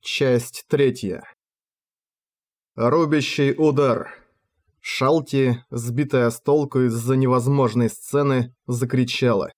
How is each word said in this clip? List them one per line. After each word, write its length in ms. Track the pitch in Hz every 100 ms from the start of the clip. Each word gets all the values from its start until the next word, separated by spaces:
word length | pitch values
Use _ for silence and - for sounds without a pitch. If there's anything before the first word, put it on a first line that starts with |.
| -
Часть 580 | - 139 123 120 - -
третья. 560 | 147 139 123 98 85 - _ _ _ _ _ _ _ _ _ _ _ _ _ _ -
Рубящий 760 | 117 151 160 151 127 - 139 -
удар. 560 | 156 139 139 113 - - _ _ _ _ _ _
Шалти, 840 | - - 131 160 139 139 131 120 -
сбитая 600 | 120 117 120 147 131 120
с 100 | 117
толку 420 | - 147 139 131
из-за 340 | 127 113 117 131
невозможной 760 | 131 127 120 139 127 113 117
сцены, 640 | - - 143 143 131 123 _ -
закричала. 840 | 123 123 131 123 - 127 104 82